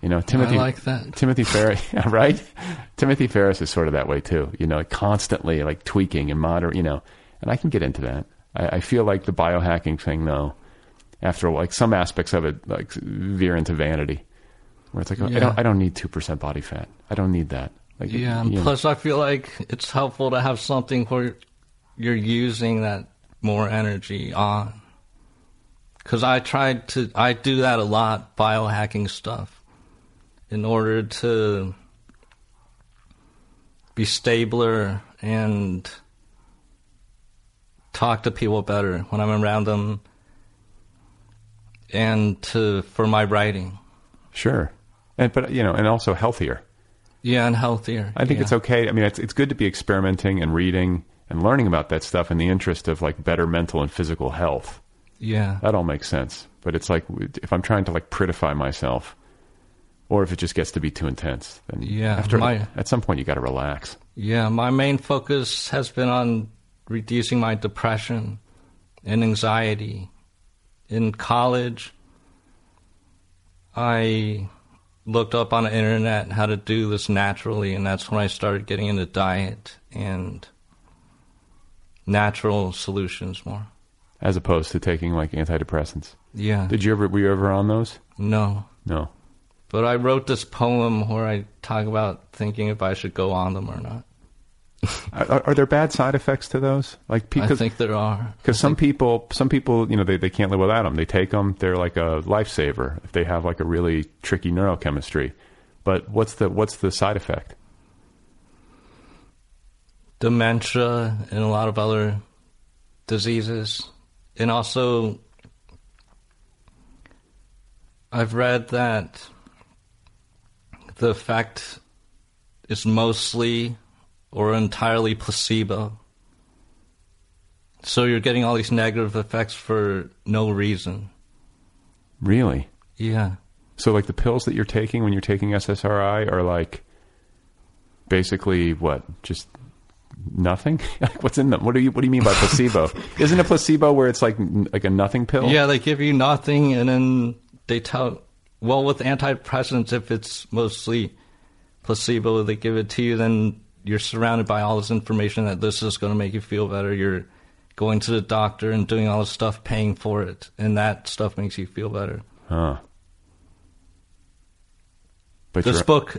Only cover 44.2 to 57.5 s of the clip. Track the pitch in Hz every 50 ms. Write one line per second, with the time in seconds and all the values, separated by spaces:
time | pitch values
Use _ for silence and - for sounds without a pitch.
44.2 | _ - - - - 113 135 123 - - - _ _ _ _ _ _ _ _ -
45.2 | 123 120 - 135 127 127 - 131 113 101 85 - 107 107 110 113 - - 95 -
46.2 | 117 113 123 - 87 69 62 - - _ _ _ _ _ _ _ _ - _ _
47.2 | _ 120 120 123 117 120 117 113 123 120 117 110 110 - 113 113 104 98 107 -
48.2 | 131 131 143 - 131 107 123 117 - - 123 120 117 - - 113 107 104 104 -
49.2 | - 107 - - 139 139 139 - 110 98 92 - - - 101 95 95 95 95 92
50.2 | - 101 95 95 80 80 80 82 90 90 90 92 90 92 90 85 - - _ _
51.2 | _ - 78 82 85 104 127 139 123 101 85 78 76 - - 78 - - - 92
52.2 | 87 - 85 82 80 90 95 92 - - 87 - - - 80 78 87 76 76 -
53.2 | 76 - 85 82 85 82 82 85 85 82 - 82 73 73 - - 90 78 82 -
54.2 | 67 65 69 78 90 82 71 64 - - - - - _ _ _ _ - _ _
55.2 | - 110 110 107 104 98 98 95 98 104 107 101 87 85 73 73 - - - 71
56.2 | 65 - - - - - _ _ _ 87 80 80 - - 87 82 - - - -
57.2 | - - - - - -